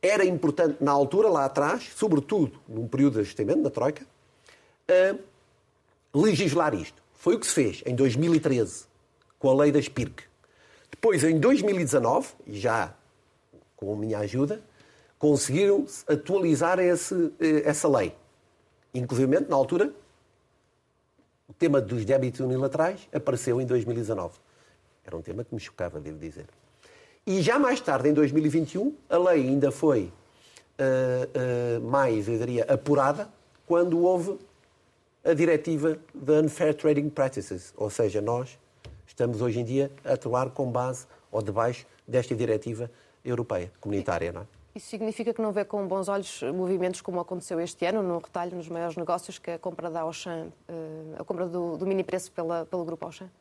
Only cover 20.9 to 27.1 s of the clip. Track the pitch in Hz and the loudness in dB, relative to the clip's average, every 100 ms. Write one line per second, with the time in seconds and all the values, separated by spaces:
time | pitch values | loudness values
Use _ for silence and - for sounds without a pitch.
20.9 | _ _ _ _ _ _ - 165 139 107 | _ _ _ _ _ _ -2 2 2 2
21.9 | 120 104 135 127 123 131 127 135 139 160 | -4 2 2 2 -2 -2 0 -2 0 -2
22.9 | 196 - - - 123 - 123 127 127 110 | -2 -8 -6 -2 -2 0 -2 0 0 0
23.9 | 117 107 107 85 - _ _ _ _ _ | -4 -4 -6 -6 -12 _ _ _ _ _
24.9 | _ - 82 82 92 117 110 - - 87 | _ -14 -14 -10 -10 -8 -10 -12 -8 -8
25.9 | 78 76 78 80 78 76 _ _ _ - | -8 -12 -14 -14 -16 -20 _ _ _ -20
26.9 | - - | -20 -20